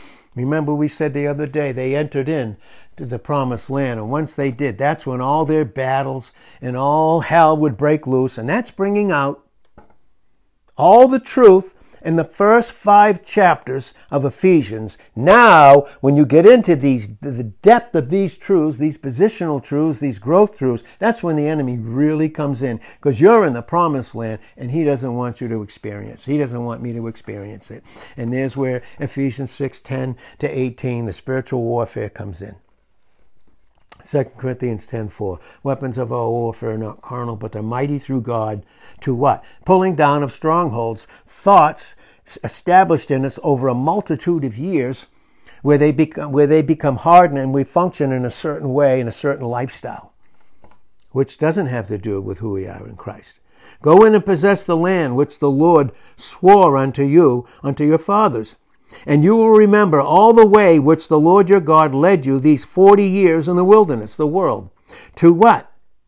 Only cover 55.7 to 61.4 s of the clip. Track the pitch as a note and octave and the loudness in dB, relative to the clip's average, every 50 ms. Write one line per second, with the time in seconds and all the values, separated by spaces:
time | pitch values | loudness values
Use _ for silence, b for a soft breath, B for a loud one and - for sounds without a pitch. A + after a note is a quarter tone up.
55.7 | E3+ D3+ C#3 B2 b b b b b b - - - - F3+ F#3 G3+ G3+ F#3 D#3+ | 4 2 2 -2 b b b b b b -20 -20 -10 0 4 6 6 6 6 4
56.7 | C#3 C3+ C3+ C3+ B2 C#3 C#3 C#3 D3 F3 E3+ C#3 B2 B2 B2 b b b - C#3 | 4 2 -2 -2 -4 -4 -2 2 4 4 4 4 2 0 -4 b b b -8 -6
57.7 | C3+ - D3 D3 D#3+ D#3+ - - G3+ G#3+ A3 G3 B2 A2+ A2 - - _ _ _ | -4 -2 0 0 0 0 0 -2 0 0 0 0 -2 -6 -8 -12 -16 _ _ _
58.7 | _ _ B B B B B - D3 D3 D3+ F#3+ A3 A3+ A3 A3 A3 G#3+ G#3+ G3+ | _ _ B B B B B 0 2 2 4 4 4 4 4 6 6 6 6 6
59.7 | G#3 G#3 G#3 F3+ D3+ C#3+ C#3+ C#3+ D#3 F#3 G#3+ A#3 A3+ A#3 A3 G3+ G3+ G#3+ G#3 F3+ | 4 4 2 2 2 0 0 2 4 6 6 6 8 8 6 8 6 6 6 6
60.7 | E3 D3+ C3 D3 D#3+ D#3+ - - D#3+ D3+ D3+ E3+ F#3 G3+ | 4 4 4 2 2 0 0 0 0 2 4 4 4 4